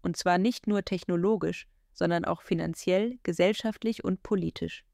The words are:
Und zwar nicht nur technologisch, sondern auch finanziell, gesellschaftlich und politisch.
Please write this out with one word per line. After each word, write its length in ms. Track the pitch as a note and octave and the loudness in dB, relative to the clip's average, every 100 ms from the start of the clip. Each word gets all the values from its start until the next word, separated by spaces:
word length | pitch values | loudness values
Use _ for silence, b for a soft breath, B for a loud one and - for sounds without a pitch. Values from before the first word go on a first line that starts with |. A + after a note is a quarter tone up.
Und 160 | F#3 E3 | -4 -2
zwar 200 | F#3 F3+ | 2 4
nicht 300 | G#3 - - | 2 0 0
nur 160 | G#3 | 0
technologisch, 840 | - F#3 - F3 F#3+ A3 E3+ F3 - _ _ | 0 -4 0 2 2 2 0 -4 -12 _ _
sondern 320 | - E3+ E3+ - | -2 0 2 0
auch 160 | E3+ | -4
finanziell, 760 | - E3+ E3 E3 - F#3 A3+ B3+ | -2 -2 -2 -4 0 2 0 -4
gesellschaftlich 800 | - E3+ F3+ A3 A3 - A3+ A3+ | -6 2 2 2 -4 -4 -4 -4
und 180 | - F#3+ | -4 -4
politisch. 600 | - G3+ E3 - E3+ - _ | -2 -2 -2 -4 -8 -10 _